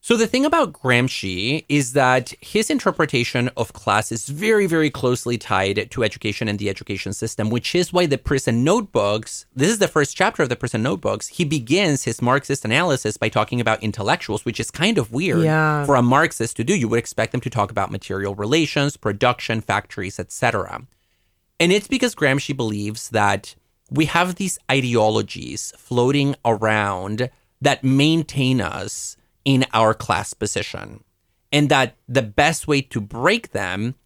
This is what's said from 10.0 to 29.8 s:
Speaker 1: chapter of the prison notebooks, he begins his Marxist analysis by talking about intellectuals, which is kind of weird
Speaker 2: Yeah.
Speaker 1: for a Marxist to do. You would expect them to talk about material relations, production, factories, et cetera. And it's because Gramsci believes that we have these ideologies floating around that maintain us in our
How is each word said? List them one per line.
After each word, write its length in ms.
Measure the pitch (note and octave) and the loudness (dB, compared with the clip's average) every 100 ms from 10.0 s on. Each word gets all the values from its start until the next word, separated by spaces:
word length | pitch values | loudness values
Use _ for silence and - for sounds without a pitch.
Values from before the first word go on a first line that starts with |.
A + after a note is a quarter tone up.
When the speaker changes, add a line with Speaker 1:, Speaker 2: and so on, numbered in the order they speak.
| C#3+ - | 0 2
Speaker 1:
chapter 260 | F#3+ - | 0 2
of 60 | C#3 | -2
the 80 | A#2+ | 0
prison 260 | B2 A#2 | -2 -2
notebooks, 460 | A#2+ F3+ G#2+ G#2 - | -2 -2 -2 -4 -6
he 160 | - D#3+ | -4 -2
begins 580 | D3+ A2+ E3+ F#3+ C#3 | -2 0 2 2 0
his 180 | - A#2 | -2 -2
Marxist 440 | A#2+ C3+ - C#3 A2 | 2 0 0 -4 0
analysis 500 | B2 F3 C3+ G#2+ - | 0 2 0 -2 -2
by 140 | A2 | -2
talking 320 | A2 G#2+ B2 | 0 0 0
about 200 | A2+ A2 | 0 0
intellectuals, 600 | A2 G2+ G#2 D3+ - G#2+ | -2 -4 -2 -2 -2 -4
which 160 | - A2 | -4 -6
is 120 | A#2 | -8
kind 260 | - F3+ A3 | -2 0 0
of 160 | A2+ | -2
weird 320 | A#2+ F#3 E3+ D#3+ | -2 0 2 2
Speaker 2:
Yeah. 400 | D#3 D#3 D3+ C#3+ | 2 2 0 4
Speaker 1:
for 100 | C3+ | 4
a 60 | |
Marxist 560 | A#2+ C3 E3 - A2+ - | 6 4 2 0 -6 -4
to 80 | A#2+ | 0
do. 100 | G3 | 0
You 140 | A2+ | 2
would 100 | A#2 | 0
expect 320 | - - A2+ | -2 -4 -2
them 80 | B2+ | -2
to 100 | A#2+ | -4
talk 220 | A#2 G2+ | -2 -2
about 180 | G#2 F#2+ | -2 -4
material 460 | G2+ - F#2+ G2 G2+ | -6 -6 -6 -6 -4
relations, 600 | G#2 D#3 D3+ - C#3+ - | 0 0 2 0 -2 -2
production, 640 | - G2+ B2 A#2+ - A2 | -4 0 0 0 -4 -4
factories, 580 | - G#2 - - F#2+ - | 0 -2 -2 -8 -8 -8
et 140 | F2+ | -10
cetera. 500 | - B2 A2 F#2 - B2+ _ _ _ _ _ _ _ | -2 0 0 -4 -10 -14 _ _ _ _ _ _ _
And 100 | E3+ | 2
it's 160 | G3+ G#3 | 2 0
because 260 | C4 B3 | -2 -2
Gramsci 400 | - D3 C3+ - C3+ | 0 0 0 -2 -4
believes 500 | A2+ G#2 G#2 A2 - | -4 -2 -6 -8 -4
that 440 | A2+ G2+ G2 - - _ _ _ | 0 2 0 -4 -20 _ _ _
we 180 | C3+ D#3 | 0 2
have 280 | E3+ F3+ F3 | 2 0 -2
these 240 | F#3+ - - | -6 -6 0
ideologies 1000 | C3+ B2+ A#2 G#2+ A2 G2+ - B1 - - - | 0 2 4 4 2 -2 -8 -12 -10 -12 -14
floating 580 | - B2 B2 C#3+ C#3 C3+ | -4 2 2 2 0 0
around 840 | A#2 G#2+ A2 G#2+ G2+ F#2 F#2+ G#2+ B2+ _ _ _ | 0 2 2 2 0 -2 -6 -4 -6 _ _ _
that 240 | C#3 C3+ C3 | 0 2 2
maintain 720 | C3+ D3 D#3+ D#3 - C3 B2+ | 4 4 2 0 0 0 2
us 560 | E2+ - - - - - _ _ - | 0 -6 -8 -10 -12 -14 _ _ 2
in 200 | C3+ C3 | 2 4
our 200 | A2 | 4